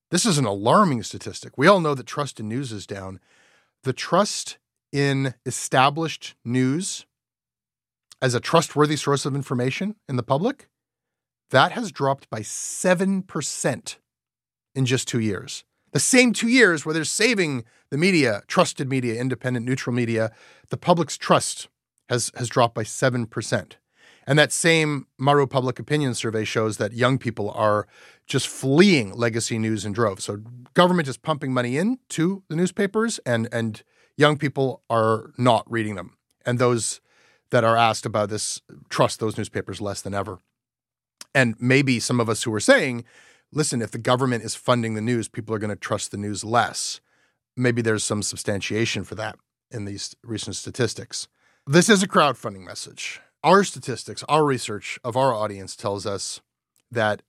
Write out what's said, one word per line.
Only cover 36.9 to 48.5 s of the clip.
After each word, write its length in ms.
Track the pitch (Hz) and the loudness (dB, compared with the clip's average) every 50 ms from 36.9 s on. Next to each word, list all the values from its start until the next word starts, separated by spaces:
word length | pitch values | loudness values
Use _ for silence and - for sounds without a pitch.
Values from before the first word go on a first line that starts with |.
| - - _ _ _ _ _ _ _ _ _ _ | -8 -10 _ _ _ _ _ _ _ _ _ _
that 140 | - 123 113 | 0 2 4
are 120 | 113 113 | 4 4
asked 300 | 117 117 113 107 - - | 6 4 4 2 0 -6
about 220 | 117 104 110 104 101 | -4 -2 -2 -2 0
this 320 | 107 104 - - - - - _ - - - _ | -2 -6 -6 -6 -8 -10 -14 _ -20 -20 -16 _
trust 300 | - - 135 110 - - | 0 2 2 2 0 -4
those 180 | 113 110 104 | -4 -4 -4
newspapers 440 | - 104 - - 107 92 - 98 90 | -4 -8 -6 -6 -8 -8 -8 -10 -8
less 200 | 101 101 98 - | -8 -8 -8 -8
than 140 | - 98 98 | -8 -6 -4
ever. 240 | 98 98 107 92 87 _ _ _ _ _ _ _ _ _ _ _ _ _ _ _ _ - _ - | -4 -4 -6 -10 -14 _ _ _ _ _ _ _ _ _ _ _ _ _ _ _ _ -20 _ 2
And 200 | 139 127 117 107 - | 2 2 2 0 -2
maybe 400 | 123 123 127 139 143 131 127 113 | 2 4 4 4 4 4 0 0
some 220 | - - 123 123 | 0 0 0 0
of 80 | 117 113 | 2 0
us 140 | 110 - | -2 -2
who 120 | - 123 110 | -2 -4 -4
are 60 | 104 | 0
saying, 440 | - - 277 254 165 131 120 117 113 _ _ - _ _ _ _ _ _ | 4 6 6 6 4 0 -4 -6 -10 _ _ -20 _ _ _ _ _ _
"Listen, 300 | - 147 156 - 143 120 | -4 -4 -2 -2 -2 -4
if 80 | 113 107 | -4 -4
the 80 | - 120 | -8 -4
government 460 | 107 131 127 123 135 127 123 113 101 | 2 2 2 4 4 0 0 -2 -4
is 100 | 110 - | -8 -10
funding 400 | - - - 127 120 113 113 110 | -4 0 2 2 2 2 -2 -4
the 60 | 107 | -2
news, 280 | 107 117 123 117 104 - | -2 0 0 -2 -2 -6
people 260 | - 120 113 110 110 | -10 -12 -6 -6 -6
are 60 | 104 | -4
gonna 160 | 107 104 101 | -4 -4 -6
trust 340 | - - - 110 104 - - | -6 -4 -4 -4 -4 -4 -8
the 60 | - | -8
news 280 | 101 101 104 104 95 107 | -8 -6 -6 -6 -6 -4
less." 560 | 104 117 120 107 90 - - - - - - _ _ _ _ _ _ _ _ _ _ _ | 0 2 2 2 2 -2 -6 -8 -8 -10 -12 _ _ _ _ _ _ _ _ _ _ _
Maybe 260 | - 123 127 120 120 | 0 0 2 2 2
there's 220 | 117 113 110 104 - | 0 0 0 0 -2
some 180 | - 110 104 | -2 -4 -4
substantiation 800 | 98 - - 87 - - | -4 -6 -8 -6 -6 -4